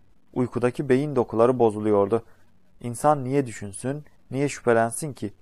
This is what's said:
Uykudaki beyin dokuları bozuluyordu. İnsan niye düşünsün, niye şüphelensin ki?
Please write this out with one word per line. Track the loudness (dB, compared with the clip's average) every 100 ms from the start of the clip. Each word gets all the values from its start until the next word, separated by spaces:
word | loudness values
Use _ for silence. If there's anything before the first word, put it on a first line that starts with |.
| _ _ _
Uykudaki | -4 -4 0 -2 -2 2
beyin | 2 2 0
dokuları | 0 4 4 4
bozuluyordu. | 2 2 2 2 2 0 -4 -20 -20 _ _ -14
İnsan | -10 -2 0 2
niye | 0 -2 -2
düşünsün, | -6 -14 -8 -8 -8 -12 _ -10
niye | -4 -4
şüphelensin | -2 2 2 2 -2 -10
ki? | -8 -10 -10